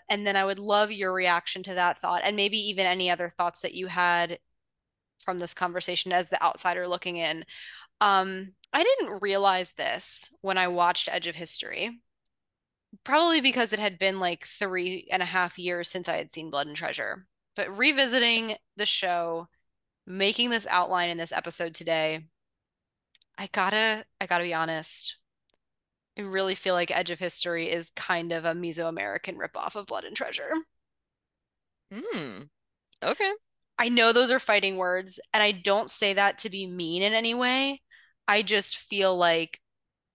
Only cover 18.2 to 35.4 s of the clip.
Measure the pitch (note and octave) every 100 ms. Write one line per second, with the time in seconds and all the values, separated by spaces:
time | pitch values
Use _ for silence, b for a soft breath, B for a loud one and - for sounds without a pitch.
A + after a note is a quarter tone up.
18.2 | A#3+ A3+ A3+ G#3+ _ - G#3+ - F#3 F3
19.2 | E3+ E3 E3+ _ _ _ _ _ - F#3+
20.2 | G3 A3 A#3+ A#3 G#3 F3+ F3 F3+ F3 E3+
21.2 | E3 - F3 - E3+ E3 E3 D#3+ D#3 D#3
22.2 | D#3+ _ _ _ _ _ _ _ _ _
23.2 | _ - G3 - F#3+ G#3+ A3 G#3+ - -
24.2 | F#3+ F3 F3 E3 D#3+ D#3+ D#3+ - - -
25.2 | _ _ _ _ _ _ _ _ _ -
26.2 | G3+ F#3+ F#3+ F3+ G3 F3+ E3+ - F3 E3+
27.2 | F#3 - F3 E3+ E3 E3+ E3+ - - F3
28.2 | E3+ E3 E3 E3 E3+ D#3+ E3 E3 G3+ G3
29.2 | - - - - - G#3+ G3+ - E2+ G#3+
30.2 | - - C#4+ D#4+ - _ _ _ _ _
31.2 | _ _ _ _ _ _ - G3+ G4 D#4+
32.2 | C#3+ F#2+ D3 _ _ _ _ - - -
33.2 | G4 G#4+ _ _ _ - A#3 A#3+ A3+ A#3
34.2 | B3 B3 - G#3 G3 F#3+ F3+ F#3 F#3+ -
35.2 | - G#3+